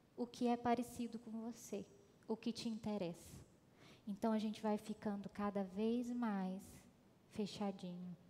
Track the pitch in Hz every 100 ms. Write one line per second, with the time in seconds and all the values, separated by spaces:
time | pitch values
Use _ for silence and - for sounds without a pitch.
0 | - - 240 - 240 240 240 240 240 -
1 | 233 226 220 226 226 233 - 196 - -
2 | - - - 226 233 - 233 214 214 208
3 | 170 175 - - - - - - - -
4 | - 196 226 220 214 208 214 208 214 208
5 | 214 202 190 - 202 196 185 190 220 240
6 | 240 240 226 196 185 190 - - - -
7 | - - - - 202 - 202 190 180 180
8 | 180 170